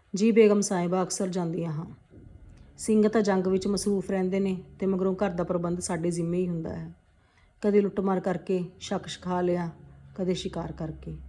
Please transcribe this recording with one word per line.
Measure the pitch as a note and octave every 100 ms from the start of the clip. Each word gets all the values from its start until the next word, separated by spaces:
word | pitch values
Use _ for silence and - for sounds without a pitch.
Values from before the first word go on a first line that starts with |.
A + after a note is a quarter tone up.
| _ F3+
ਜੀ | A3
ਬੇਗਮ | A3 G#3+ G#3
ਸਾਹਿਬਾ, | G3+ F#3 F3 F#3
ਅਕਸਰ | F3+ - F#3+
ਜਾਂਦੀਆਂ | F3+ E3+ E3+ E3
ਹਾਂ। | D3+ F3 - _ - - - - - - -
ਸਿੰਘ | - G#3+ G#3+
ਤਾਂ | A3
ਜੰਗ | G3+ F#3+ F#3
ਵਿੱਚ | F#3+ G3+
ਮਸਰੂਫ | G3 G#3 G3 F3+
ਰਹਿੰਦੇ | G3 F#3 G3
ਨੇ | G3 F#3 - -
ਤੇ | G3
ਮਗਰੋਂ | F#3+ F#3+ F#3
ਘਰ | G3+
ਦਾ | F3
ਪ੍ਰਬੰਧ | F3 F3+ F3 F3
ਸਾਡੇ | F3+ E3+ E3+
ਜ਼ਿੰਮੇ | E3+ E3 F3
ਹੀ | F3+
ਹੁੰਦਾ | E3+ D#3+
ਹੈ। | E3 D#3+ - _ _ _ _ _ _
ਕਦੇ | G#3+ G3+
ਲੁੱਟਮਾਰ | G3+ - F#3+ F#3
ਕਰਕੇ | F#3+ F3 - F#3 F3+ -
ਸ਼ੱਕ | - F#3+ E3
ਛੁਪਾ | - F3+ F3+
ਲਿਆ, | F3+ F3 E3+ - - - - -
ਕਦੇ | F#3
ਸ਼ਿਕਾਰ | F3 F#3 E3 E3
ਕਰਕੇ। | D#3 D#3+ D#3 D#3+ D#3